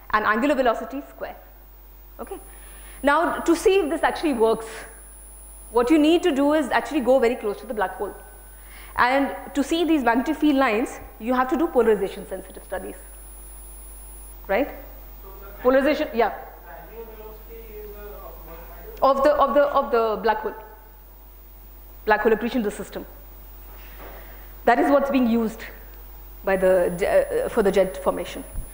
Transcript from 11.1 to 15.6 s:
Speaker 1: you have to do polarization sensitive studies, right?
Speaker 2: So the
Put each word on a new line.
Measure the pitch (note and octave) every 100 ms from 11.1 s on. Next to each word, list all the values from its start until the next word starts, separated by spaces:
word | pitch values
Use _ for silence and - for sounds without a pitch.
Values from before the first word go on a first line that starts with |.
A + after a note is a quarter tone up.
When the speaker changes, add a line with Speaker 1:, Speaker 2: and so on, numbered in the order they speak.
| -
Speaker 1:
you | A3
have | B3+ B3+
to | C4+
do | E4
polarization | C4 A3 G#3 F#3+ G3 F3+
sensitive | F#3 - -
studies, | - F#3 F#3+ - - - - - - - - - - - - - - - -
right? | G3 C#4+ - - - - -
Speaker 2:
So | - -
the | - -